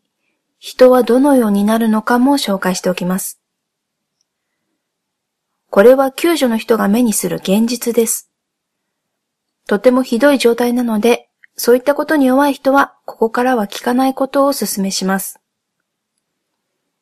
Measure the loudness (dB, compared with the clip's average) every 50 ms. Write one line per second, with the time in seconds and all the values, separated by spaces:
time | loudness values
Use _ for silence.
0 | _ _ _ _ _ _ _ _ _ _ _ _ -20 -14 2 4 4 6 6 4
1 | 2 2 2 2 2 4 2 2 2 2 0 0 0 0 0 0 0 0 0 0
2 | 0 0 0 2 2 2 0 0 -2 -4 -4 -4 -2 -4 -4 -2 -4 -4 -4 -2
3 | -4 -4 -4 -4 -6 -10 -14 _ _ _ _ _ _ _ _ _ _ _ _ _
4 | _ _ _ _ _ _ _ _ _ _ _ _ _ _ _ _ _ _ _ _
5 | _ _ _ _ _ _ _ _ _ _ _ _ _ _ 0 4 6 6 6 4
6 | 2 -2 -4 -2 -2 -2 0 0 0 -2 -2 -2 -2 -2 -2 0 0 0 0 0
7 | 0 0 -2 -4 -4 -6 -6 -6 -4 -2 0 0 0 -2 -4 -6 -6 -2 0 0
8 | 0 0 -4 -8 -12 _ _ _ _ _ _ _ _ _ _ _ _ _ _ _
9 | _ _ _ _ _ _ _ _ _ _ _ _ _ -4 -4 0 2 2 2 2
10 | 0 -2 -2 2 2 2 2 2 2 0 2 0 0 -2 -2 -2 -2 -2 -2 0
11 | 2 2 0 0 -4 _ _ _ _ _ _ -4 2 2 2 2 2 0 -2 -2
12 | -2 -2 0 2 2 2 2 2 0 0 -2 -2 -2 0 2 2 0 -2 _ _
13 | _ -18 -6 -4 -4 -2 -2 -2 -2 0 -2 -2 -4 -6 -8 -8 -4 -2 -2 0
14 | 0 -2 -2 -4 -6 -2 0 0 0 0 0 -2 -6 -6 -6 -4 -4 -4 -4 -4
15 | -4 -2 -4 -4 -6 -10 -14 _ _ _ _ _ _ _ _ _ _ _ _ _
16 | _ _ _ _ _ _ _ _ _ _ _ _ _ _ _ _ _ _ _ _